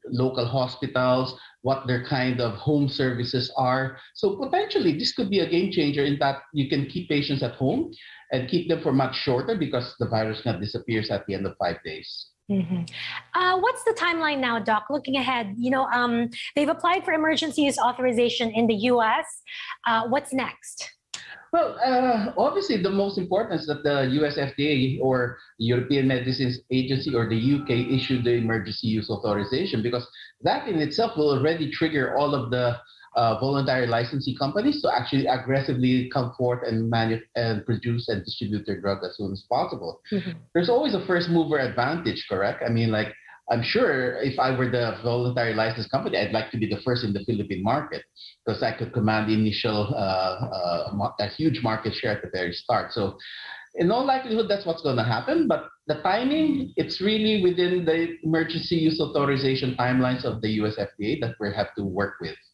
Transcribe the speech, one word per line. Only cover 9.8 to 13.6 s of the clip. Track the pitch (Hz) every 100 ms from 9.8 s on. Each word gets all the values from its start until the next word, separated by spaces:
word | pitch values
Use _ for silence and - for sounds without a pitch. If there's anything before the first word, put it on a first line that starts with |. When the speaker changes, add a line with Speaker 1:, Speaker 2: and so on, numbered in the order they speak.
| 120 -
Speaker 1:
the | 107
virus | 110 110 107
not | 120 90
disappears | 101 - - 113 101
at | 101 -
the |
end | 95 98
of | -
five | 90 -
days. | 82 78 78 - - _ -
Speaker 2:
Mm-hmm. | 196 170 180 170 - - - - 349
Uh, | 370 370